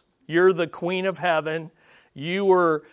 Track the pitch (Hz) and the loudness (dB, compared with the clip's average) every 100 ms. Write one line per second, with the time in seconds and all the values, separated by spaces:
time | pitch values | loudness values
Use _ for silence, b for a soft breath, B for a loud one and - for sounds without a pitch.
0 | _ _ - 165 185 180 165 - 175 185 | _ _ -4 2 4 4 -2 -6 -6 -4
1 | 190 160 180 160 151 160 160 _ b b | -4 -4 -2 -2 -2 -6 -10 _ b b
2 | b 139 156 190 196 180 170 156 - | b -12 -8 -2 2 4 4 0 -6